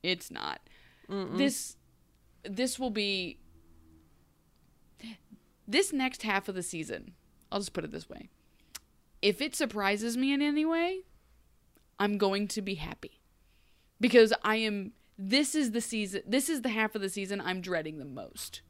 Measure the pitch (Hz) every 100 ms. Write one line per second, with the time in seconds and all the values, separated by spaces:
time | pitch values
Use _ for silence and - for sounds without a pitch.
0 | 170 180 - - 76 - - - - -
1 | - 196 190 175 277 - - - _ _
2 | _ _ _ _ - 196 254 254 254 214
3 | 202 190 180 - - - - - - -
4 | _ _ _ _ _ _ _ _ _ -
5 | 226 220 _ 214 _ _ - 247 392 285
6 | 262 - 214 196 202 185 175 165 156 -
7 | - - _ _ _ 202 196 - 160 -
8 | 156 - - _ _ _ _ - _ _
9 | _ - 196 208 294 - 269 208 196 202
10 | 226 233 269 277 294 294 311 330 339 381
11 | 370 - _ - _ _ _ _ _ -
12 | 202 208 202 196 202 - 196 190 151 -
13 | - - _ _ _ _ _ _ _ _
14 | 233 233 220 220 208 220 220 202 190 -
15 | _ - 190 262 285 311 262 220 226 226
16 | 202 190 - 247 277 311 240 220 214 214
17 | 196 202 190 202 180 185 180 175 156 156
18 | 143 123 85 - - -